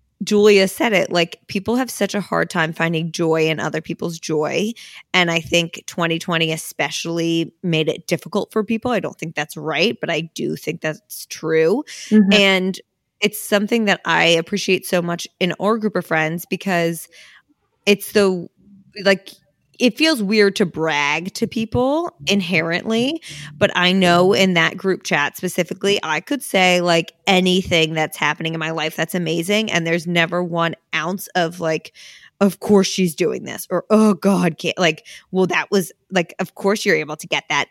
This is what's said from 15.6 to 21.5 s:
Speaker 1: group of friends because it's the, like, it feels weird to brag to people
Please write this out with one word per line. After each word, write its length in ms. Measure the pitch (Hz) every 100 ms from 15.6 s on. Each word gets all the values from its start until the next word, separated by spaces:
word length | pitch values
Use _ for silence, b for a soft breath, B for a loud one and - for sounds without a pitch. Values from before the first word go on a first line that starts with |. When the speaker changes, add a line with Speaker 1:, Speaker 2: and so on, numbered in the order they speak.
| 196 226
Speaker 1:
group 180 | 214 180
of 100 | 175
friends 400 | 160 156 170 -
because 600 | 185 196 175 170 165 - b b b b _ _ _ 202
it's 280 | 202 -
the, 340 | 214 196 185 170 _ _ - _ 208
like, 260 | 190 190 - - _ _ _ -
it 200 | 240 -
feels 260 | 320 277
weird 320 | 196 214 202 196
to 100 | 180
brag 680 | 156 160 147 143 156 185
to 120 | -
people 680 | 202